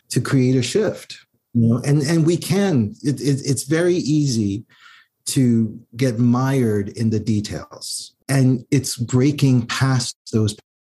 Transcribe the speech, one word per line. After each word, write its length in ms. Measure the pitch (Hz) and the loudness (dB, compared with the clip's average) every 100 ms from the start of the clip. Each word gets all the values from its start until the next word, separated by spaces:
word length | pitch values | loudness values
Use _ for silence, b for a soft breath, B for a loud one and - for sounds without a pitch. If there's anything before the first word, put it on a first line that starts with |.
| - | -6
to 120 | 143 | -4
create 340 | - 135 127 | 0 2 2
a 60 | 131 | 2
shift. 560 | 120 202 208 - - - _ _ _ | 0 0 -2 -4 -12 -20 _ _ _
You 140 | 117 113 | 0 2
know, 140 | 120 | 2
and, 180 | 139 147 | 2 0
and 220 | 143 165 | 2 2
we 120 | 156 175 | 2 0
can, 560 | - 185 196 135 104 - | 0 0 2 2 0 -4
it, 180 | 127 127 | -4 -2
it, 220 | 143 135 | -2 -2
it's 200 | 139 131 | -2 -4
very 320 | 135 160 175 | -2 0 2
easy 680 | 180 117 151 143 113 101 101 - B B B B _ - | 0 0 0 0 0 -2 -4 -10 B B B B _ -4
to 520 | 135 123 117 110 - - | 0 2 2 0 -6 -14
get 240 | 120 131 110 | -4 -2 2
mired 680 | 120 123 131 135 117 104 98 | 2 2 2 2 2 0 -2
in 200 | - 113 | -2 -2
the 100 | 107 | 0
details. 920 | 113 104 101 80 - - - - - _ - | 0 -2 -2 -8 -12 -16 -12 -12 -14 _ -2
And 360 | 135 127 127 - | 2 2 0 0
it's 260 | 139 - - | -2 -2 -6
breaking 680 | 113 127 143 147 135 127 117 | -2 2 2 2 2 2 0
past 480 | - 131 131 - - - | -2 0 0 -4 -10 -4
those 240 | 113 107 - _ _ _ | 0 0 -4 _ _ _